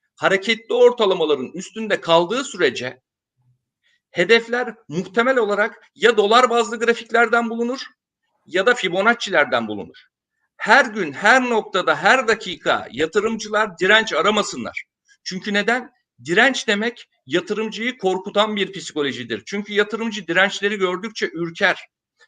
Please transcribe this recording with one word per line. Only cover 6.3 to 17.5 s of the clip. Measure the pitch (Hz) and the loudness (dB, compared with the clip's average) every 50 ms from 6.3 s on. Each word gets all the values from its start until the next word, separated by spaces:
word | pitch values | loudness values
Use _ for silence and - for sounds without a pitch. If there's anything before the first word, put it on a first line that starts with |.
| 240 247 254 233 | 6 6 4 4
bazlı | 233 233 220 208 233 214 | 4 2 0 0 -2 -4
grafiklerden | 233 233 233 - 233 226 220 233 233 220 226 233 233 220 | 0 0 0 -2 -2 -2 2 2 2 4 2 0 0 -2
bulunur | 226 233 233 240 262 262 - - _ _ _ _ _ _ _ _ _ _ _ | -4 -4 -4 -4 -4 -8 -10 -16 _ _ _ _ _ _ _ _ _ _ _
ya | 113 - 185 190 | -6 -4 0 2
da | 247 240 | 2 2
Fibonacci'lerden | 240 - 180 170 190 196 226 233 - - 208 180 156 143 123 127 120 113 107 | 0 0 -4 -2 2 2 2 2 0 -2 0 2 2 2 2 0 -2 -2 -4
bulunur. | 107 101 85 85 - - _ _ _ _ _ _ _ _ _ _ _ | -8 -8 -10 -14 -16 -20 _ _ _ _ _ _ _ _ _ _ _
Her | - - 196 226 269 269 | -8 2 4 4 4 4
gün, | 240 208 220 180 147 135 | 2 -2 -6 -6 -6 -6
her | 135 185 208 254 262 254 240 | 0 2 4 4 4 2 2
noktada, | 233 214 196 - - 185 175 165 151 | -2 -2 -2 -2 -4 -2 0 0 0
her | 143 165 202 240 262 240 220 | 2 4 4 4 4 2 0
dakika | 214 208 - 185 165 - - 165 127 104 92 - 107 | -2 -2 -2 -10 -10 -6 -2 0 0 0 -2 -8 -4
yatırımcılar | 123 156 165 - 208 196 226 226 202 214 208 208 208 220 202 170 - | -4 -4 0 0 0 0 0 -4 -4 -8 -4 0 0 0 -2 -2 -2
direnç | 180 190 214 220 214 214 170 | 2 4 4 4 2 2 -2
aramasınlar. | 147 165 202 220 208 196 - - 131 110 85 - - - _ _ _ _ _ _ _ - | 0 0 2 2 0 -2 -4 -6 -10 -10 -10 -10 -12 -16 _ _ _ _ _ _ _ -14
Çünkü | - 185 185 - 214 202 | -10 -10 -8 -6 -2 -2
neden? | 202 196 214 240 254 240 - _ _ _ _ _ _ 120 | -2 0 0 -2 -2 -4 -10 _ _ _ _ _ _ -6
Direnç | 143 175 208 240 269 254 - - - | -2 2 4 4 4 2 0 -2 -2
demek | 208 202 - 240 - - - _ _ _ _ | -2 -2 -2 -4 -6 -8 -20 _ _ _ _
yatırımcıyı | 127 139 180 175 202 | -2 -2 -2 -2 -2